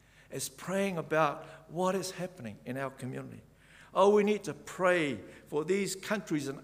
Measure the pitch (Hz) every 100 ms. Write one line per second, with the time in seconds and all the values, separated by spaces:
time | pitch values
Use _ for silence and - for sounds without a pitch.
0 | _ - - 139 - - - 190 196 170
1 | 147 156 151 151 - - - 156 185 190
2 | 165 - 180 - 113 101 120 131 135 131
3 | 127 135 135 113 - _ - - - 180
4 | 202 208 202 208 180 - - - 180 180
5 | 147 107 - - - 147 156 196 190 -
6 | - 208 - 156 143 135